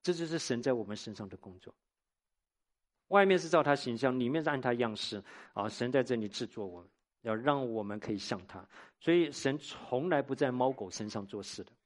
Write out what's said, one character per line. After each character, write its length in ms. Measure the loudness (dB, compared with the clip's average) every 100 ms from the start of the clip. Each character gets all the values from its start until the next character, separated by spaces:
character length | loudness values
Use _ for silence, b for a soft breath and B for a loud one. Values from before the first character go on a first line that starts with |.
这 120 | -2
就 120 | -2
是 140 | -2 -4
神 220 | -2 0
在 100 | 2
我 140 | 0
们 100 | -2
身 180 | -8 -10
上 140 | -10 -12
的 80 |
工 180 | -12 -18 -20
作。 140 | -20 _ _ _ _ _ _ _ _ _ _ _ _ _ _
外 160 | 6
面 120 | 8 6
是 120 | 6
照 120 | 4
他 140 | 6
形 220 | 2 2 2
象， 200 | 2 4
里 120 | 2
面 120 | 2
是 80 | 0
按 120 | 0
他 120 | 0
样 200 | 2 0
式， 260 | -2 -8 -8 B B B
啊， 140 | -4 -4
神 240 | -2 2
在 100 | 2
这 140 | 2
里 140 | -2 -2
制 180 | -6 -8
作 180 | -8
我 140 | -10 -12
们， 100 | -20 _ _ _
要 120 | -4
让 340 | 0 2 0 -2
我 140 | -4
们 160 | -4 -6
可 140 | -6
以 40 | -6
像 220 | -4 -6 -8
他。 180 | -18 -18 B B _
所 120 | 2
以 160 | 4 2
神 280 | 0 -2 -2
从 500 | -6 -14 -4 -2 2
来 140 | 0
不 120 | 0
在 160 | 0 0
猫 220 | 2 2
狗 180 | 0 -8
身 200 | -8 -6
上 180 | -6 -8
做 160 | -10
事 180 | -10 -12
的。 60 | -14 _